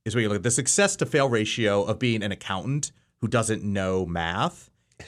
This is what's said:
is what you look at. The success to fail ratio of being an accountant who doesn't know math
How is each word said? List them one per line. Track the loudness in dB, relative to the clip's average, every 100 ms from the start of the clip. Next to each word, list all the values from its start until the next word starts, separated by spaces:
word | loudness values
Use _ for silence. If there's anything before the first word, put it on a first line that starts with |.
is | -2
what | 0
you | 0
look | 0
at. |
The | 0
success | 0 2 2 2 0
to | 0
fail | 2 2
ratio | 2 0 0 2 2
of | 0 0
being | 0 0
an | -2
accountant | -6 -6 -6 -2 -4 -4 -10 _ _
who | 0
doesn't | 0 0 -2
know | -2 -2 0 0 0
math | -2 -2 0 -2 -4 -20 _ _ _